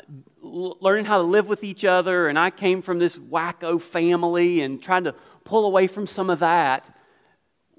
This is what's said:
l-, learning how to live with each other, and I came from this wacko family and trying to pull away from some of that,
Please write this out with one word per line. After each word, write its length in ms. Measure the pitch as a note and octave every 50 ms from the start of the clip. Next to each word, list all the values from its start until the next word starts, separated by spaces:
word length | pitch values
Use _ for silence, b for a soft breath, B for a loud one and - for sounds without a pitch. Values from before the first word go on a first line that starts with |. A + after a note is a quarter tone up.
| - - D3+ C3 C#3 _ _ _ -
l-, 340 | F3+ - E3+ F#3 F3+ - -
learning 240 | F#3 F#3+ G3 G#3+ G#3
how 120 | G#3 G#3+ G3
to 60 | F3
live 240 | E3+ F#3+ G#3+ G3+ G3+
with 160 | G#3 G3+ -
each 220 | G3+ F#3 - -
other, 420 | G3 F3+ F#3 F3+ F#3 F#3 F3+ E3+ D3+
and 120 | C#3+ D#3
I 100 | E3+ F#3
came 320 | F#3 - G3+ F#3+ F#3 F#3
from 160 | F3 - F#3 F3
this 180 | F3 F3 -
wacko 640 | D3 C#3+ C3+ C#3 E3 D#3+ F3 F3 - F3+ E3 E3+ E3+
family 800 | E3+ - - F3 E3 E3+ F3 F3 F3 E3+ E3+ F3 F3 F3+ F3 E3
and 200 | C#3+ C3 C3+ C3
trying 220 | - - F#3 F#3 F3+
to 100 | E3+ E3+ B B B B B _
pull 220 | - G3 A3 G#3+
away 200 | G#3 F#3 F#3+ F#3+
from 220 | F#3 F#3+ G#3 G#3 -
some 240 | - - F#3+ F#3
of 80 | F3+ D3+
that, 500 | F3 D#3+ E3+ F3 D#3+ C#3 C3 C3 - - b b b b b b b b b b b b _ _ _ _ _